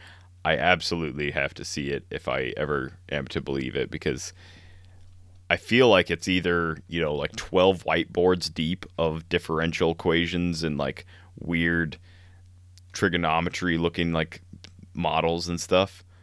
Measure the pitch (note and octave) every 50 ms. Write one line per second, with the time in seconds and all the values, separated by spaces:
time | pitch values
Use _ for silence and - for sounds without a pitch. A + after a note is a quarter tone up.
0 | - - - - - - - - - D#2+ D#2+ B1 D2 F2 F2+ E2 - - F2 E2+
1 | D#2+ C#2+ B1+ D2 D2 C#2+ - C#2+ C#2 C#2 - - - - - D2+ C#2 C#2 C#2 C2+
2 | - - - D2 - - C2 C2+ B1+ A#1 - - D2 D2 D2 C#2 C2 C2+ - -
3 | - - C#2+ D2 C2+ - - - C2+ C#2+ C#2 C2+ C2 A#1+ - C2+ B1+ - D2+ D2+
4 | - D#2 B1+ C2+ - - - - - - - - - - - - - - - -
5 | - - - - - - - - - - F2 - - - A2+ B2 C3 A#2 G2+ F#2
6 | F2 - E2+ E2 - F#2+ F#2 F2+ E2+ F2 F2 F2 E2 E2 D#2 D2 - - E2 E2+
7 | D#2+ D2 D2+ C#2+ C#2+ - - - - - - F#2 F2+ G2 F#2+ E2 - D#2+ D#2+ E2+
8 | D#2+ - - F2+ F2 F#2 F2+ F2 - - - - D#2 D#2+ F2+ - - - - -
9 | E2 D#2+ D#2 D#2+ E2 - F2 E2+ - - E2 D#2 D#2+ E2+ D#2+ - F2+ E2 E2 -
10 | - F2 E2 E2+ E2+ E2 F2+ F2 F2 F2 E2 D#2 E2 D#2 D2 C#2+ C#2+ C2+ - -
11 | - - - - - - - - - E2 F2 E2 E2+ E2+ E2+ E2+ E2 D2+ - -
12 | - - - - - - - - - - - - - - - - - - - -
13 | G#2 F#2+ F2 E2+ E2+ D#2+ D#2+ E2 E2+ F2 - - F2+ F2 E2 E2 E2 E2+ E2+ F2+
14 | E2+ E2+ E2 D#2+ D#2+ - - - - - - - - - - - - - - F2
15 | F2 D#2 D#2 D#2+ D#2+ E2 E2+ E2+ E2+ F2 F2 E2 - - F#2 F#2 G2 F#2+ - -
16 | - - - -